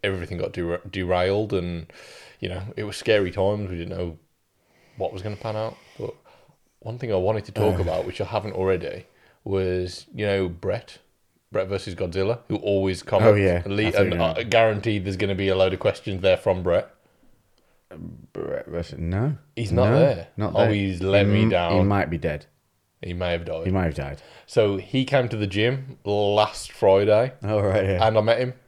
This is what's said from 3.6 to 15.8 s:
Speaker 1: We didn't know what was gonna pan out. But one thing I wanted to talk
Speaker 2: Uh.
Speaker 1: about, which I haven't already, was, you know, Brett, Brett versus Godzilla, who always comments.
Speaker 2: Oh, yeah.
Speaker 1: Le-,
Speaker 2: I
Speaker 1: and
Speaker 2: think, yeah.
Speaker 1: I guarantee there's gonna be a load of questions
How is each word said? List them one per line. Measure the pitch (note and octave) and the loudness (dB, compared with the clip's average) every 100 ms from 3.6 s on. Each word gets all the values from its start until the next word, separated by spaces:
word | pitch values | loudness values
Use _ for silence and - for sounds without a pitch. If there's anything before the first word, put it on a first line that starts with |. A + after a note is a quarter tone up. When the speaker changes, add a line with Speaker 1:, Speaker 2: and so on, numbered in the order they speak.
| G2+ | -4
Speaker 1:
We | F2 | -8
didn't | F2 F2 | -8 -6
know | F2+ D#2+ _ _ _ _ _ _ _ - | -6 -8 _ _ _ _ _ _ _ -6
what | F#2+ | -6
was | F#2+ | -6
gonna | G2 G2+ | -10 -8
pan | A2+ G#2+ | -8 -6
out. | A2 - _ - | -8 -10 _ -14
But | - - _ _ _ _ _ _ | -12 -12 _ _ _ _ _ _
one | A2+ A#2+ | -14 -10
thing | B2 | -2
I | G2 | 0
wanted | F#2 A2 - | 0 -2 -4
to | |
talk | - G#2+ F2 | 0 0 2
Speaker 2:
Uh. | |
Speaker 1:
about, | E2+ F2 F2+ | 0 -2 -4
which | - | -6
I | - | -4
haven't | A2 G#2 | -4 -4
already, | F#2 F#2+ F#2 D#2 - - _ _ _ | -2 0 0 -2 -10 -16 _ _ _
was, | - G2 F#2 F#2 F2+ - - | -4 -2 0 -2 -4 -8 -16
you | - G#2 | -6 -2
know, | G2 F#2+ | 0 -2
Brett, | E2+ G2+ G2+ - - _ _ _ _ _ | -4 -6 -6 -6 -20 _ _ _ _ _
Brett | G#2+ F#2+ | -4 -2
versus | G2 - F#2 | -4 -6 -6
Godzilla, | F#2 F2 F#2+ A#2+ _ | -6 -2 -2 -2 _
who | G#2 | -4
always | G#2 G2 F#2+ F2+ | 0 0 0 -2
comments. | - G2 A2 | 0 4 6
Speaker 2:
Oh, | G#2 | 6
yeah. | F#2+ F2 E2+ | 4 2 0
Speaker 1:
Le-, | G2+ | 0
Speaker 2:
I | G#2+ | 0
Speaker 1:
and | G2+ | 2
Speaker 2:
think, | F#2+ F2 | 2 2
yeah. | E2 D#2+ | 0 -2
Speaker 1:
I | |
guarantee | A#2 A2+ A2+ G#2 G#2+ G#2 | 0 4 4 2 -2 -2
there's | F#2+ F#2 | -4 -4
gonna | G2+ F#2+ | -2 0
be | G2 | 0
a | F#2+ | 4
load | F#2+ | 2
of | |
questions | F#2 | 2